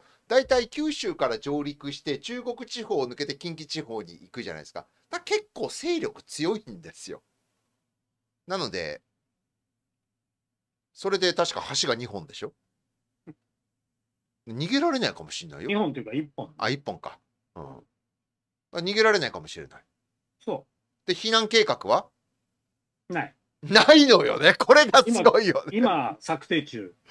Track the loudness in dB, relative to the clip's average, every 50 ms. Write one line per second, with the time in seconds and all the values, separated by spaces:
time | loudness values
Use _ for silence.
0 | _ _ _ _ _ 0 0 0 2 2 0 0 0 -4 -6 -6 -6 -6 -6 -6
1 | -6 -8 -2 -2 -2 -2 -2 -4 -4 -6 -4 -4 -4 -6 -10 -10 -12 -12 -12 -10
2 | -8 -8 -8 -8 -8 -12 -12 -10 -8 -10 -10 -10 -12 -12 -12 -12 -6 -4 -2 -2
3 | -2 -4 -6 -8 -8 -8 -10 -10 -12 -12 -12 -12 -14 -12 -12 -12 -10 -10 -10 -10
4 | -10 -12 -18 -20 -20 -16 -14 -12 -10 -10 -12 -12 -14 -16 -16 -16 -16 _ _ _
5 | _ _ -12 -12 -4 -4 -4 -4 -4 _ _ -10 -10 -8 -8 -8 -6 -4 -4 -4
6 | -4 -8 -10 -12 -18 -16 -10 -6 -4 -4 -4 -6 -8 -14 -20 -18 -20 -20 -20 -18
7 | -16 -16 -16 -18 _ _ _ _ _ _ _ _ _ _ _ _ _ _ _ _
8 | _ _ _ _ _ _ _ _ _ -8 -6 -6 -6 -6 -6 -8 -8 -8 -10 -12
9 | _ _ _ _ _ _ _ _ _ _ _ _ _ _ _ _ _ _ _ _
10 | _ _ _ _ _ _ _ _ _ _ _ _ _ _ _ _ _ _ _ -8
11 | -4 -2 0 2 2 2 2 0 -2 -2 -4 -6 -8 -6 -4 -2 0 0 -2 -2
12 | -4 -8 -10 -12 -12 -14 -14 -12 -12 -14 -14 _ _ _ _ _ _ _ _ _
13 | _ _ _ _ _ -20 -20 _ _ _ _ _ _ _ _ _ _ _ _ _
14 | _ _ _ _ _ _ _ _ _ -12 -8 -8 -4 -2 0 0 2 0 0 0
15 | -2 -2 -4 -6 -12 -14 -14 -14 -14 -14 -14 -10 -6 -2 -2 0 0 -2 -4 -6
16 | -10 -6 -6 -6 -6 -6 _ -14 -14 -14 -10 -6 -4 -4 -4 -4 -6 -10 -12 -10
17 | -14 -16 -18 -18 _ _ _ _ _ _ _ -18 -16 -16 -18 -20 -20 _ _ _
18 | _ _ _ _ _ _ _ _ _ _ _ _ _ _ -10 -8 -6 -2 0 2
19 | 4 4 4 2 0 -4 -6 -10 -14 -14 -16 -16 -16 -18 -20 -20 -20 _ _ _
20 | _ _ _ _ _ _ _ _ _ -8 -8 -8 -10 _ _ _ _ _ _ _
21 | _ -6 -6 -4 -2 0 2 2 2 4 4 4 4 4 0 -2 0 2 2 2
22 | 0 -4 _ _ _ _ _ _ _ _ _ _ _ _ _ _ _ _ _ _
23 | _ -8 -6 -6 -6 -6 -12 _ _ _ _ _ -6 2 2 6 8 10 10 10
24 | 10 8 8 6 6 2 0 4 6 6 6 6 6 8 8 8 8 8 6 6
25 | 6 6 2 4 6 6 6 6 4 2 0 0 -4 -4 -2 0 2 2 2 0
26 | -2 -4 -6 -8 -6 -6 -6 -6 -4 -4 -2 -2 -2 -4 -10 -12 -12 -12 -16 _
27 | _ -18